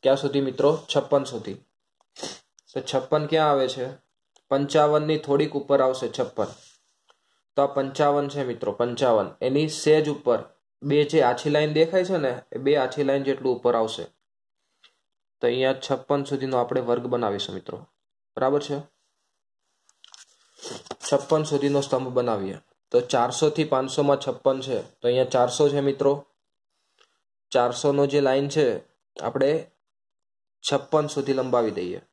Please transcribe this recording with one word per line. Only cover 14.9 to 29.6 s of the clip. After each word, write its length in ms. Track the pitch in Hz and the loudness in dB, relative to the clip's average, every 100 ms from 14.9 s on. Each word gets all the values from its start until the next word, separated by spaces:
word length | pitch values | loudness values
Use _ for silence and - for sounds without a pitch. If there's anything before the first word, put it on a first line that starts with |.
| _ _ _ _ _ | _ _ _ _ _
તો 60 | 123 | -2
અહીંયા 280 | 123 131 | 0 0
છપ્પન 500 | 135 - 131 - 143 | -2 -4 -6 -2 -2
સુધીનો 320 | 135 139 135 127 | -2 -4 -2 -2
આપણે 240 | 123 131 | 0 -2
વર્ગ 260 | 120 120 123 | 0 -2 -2
બનાવીશું 480 | 120 113 101 - | -2 -2 -4 -6
મિત્રો. 320 | 98 - 98 147 _ _ _ _ - | -10 -12 -14 -16 _ _ _ _ -4
બરાબર 260 | 127 143 | 0 0
છે? 180 | 143 143 151 _ _ _ _ _ _ _ _ _ _ _ _ - - _ _ _ - - - - - | -2 -8 -10 _ _ _ _ _ _ _ _ _ _ _ _ -20 -20 _ _ _ -16 -16 -14 -12 -2
છપ્પન 300 | 139 - 156 | -2 2 0
સુધીનો 380 | 151 143 139 143 | 0 0 0 0
સ્તંભ 280 | 139 131 131 | 0 -2 -2
બનાવીએ. 500 | 123 123 107 95 98 _ _ _ | -2 0 -2 -4 -10 _ _ _
તો 100 | 123 | 0
ચારસો 500 | 123 131 120 123 156 | 2 0 0 2 0
થી 140 | 151 | 0
પાંચસો 380 | 156 131 131 131 | 0 0 0 0
માં 180 | 143 139 | 2 2
છપ્પન 400 | - 120 139 131 | 0 -2 0 0
છે, 220 | 127 117 | -4 -6
તો 260 | - _ 120 | -6 _ 0
અહીંયા 160 | 127 | 2
ચારસો 440 | 127 127 123 - 147 | 2 2 2 4 2
છે 120 | 143 | 4
મિત્રો. 460 | 139 139 139 143 - _ _ _ _ _ _ _ _ _ _ _ _ | 0 2 2 2 -4 _ _ _ _ _ _ _ _ _ _ _ _
ચારસો 420 | 131 123 123 151 | 0 0 0 0
નો 140 | 143 143 | 2 2
જે 140 | 143 | 2
લાઇન 280 | 135 135 143 | 2 2 0
છે, 320 | 147 135 104 - _ _ - | 0 0 0 -8 _ _ -10
આપણે 500 | 117 131 135 160 | -6 0 0 0